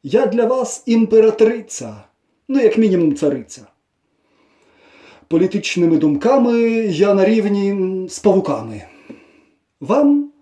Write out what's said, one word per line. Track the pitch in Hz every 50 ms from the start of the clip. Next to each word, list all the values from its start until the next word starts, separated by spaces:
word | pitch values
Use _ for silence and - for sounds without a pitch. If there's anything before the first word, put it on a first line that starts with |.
| -
Я | 139 190 240 269
для | 202 202 240 226
вас | 226 262 262 233 - - - _
імператриця, | - 226 226 226 - 220 220 214 220 214 - 220 220 240 226 214 - - - 127 113 107 104 - _ _ _ _ _ _ _ _
ну, | - 269 269
як | 240 208 -
мінімум, | 220 226 208 185 175 165 156 139
цариця. | - 160 147 139 127 113 _ - - 107 _ _ _ _ _ _ _ _ _ _ _ _ _ _ _ _ _ _ _ _ _ _ _ _ _ _ _ - - - - _
Політичними | _ 170 160 185 185 - 202 - - - 180 170 165 165
думками | 147 156 151 147 143 - 233 269 277 240 240 233 233 233 226 226 226 220 202
я | 170 147 202 202 196
на | 196 190
рівні, | 214 220 220 202 208 202 202 196 196
м, | 202 196 185 185 190 185 185 180
з | - -
павуками. | - 202 185 190 151 156 131 113 110 113 107 101 - - - - _ - - - _ _ _ _ _ _ _ _ _ _ _ _
Вам, | 143 139 220 285 294 285 285 285 285 - _ _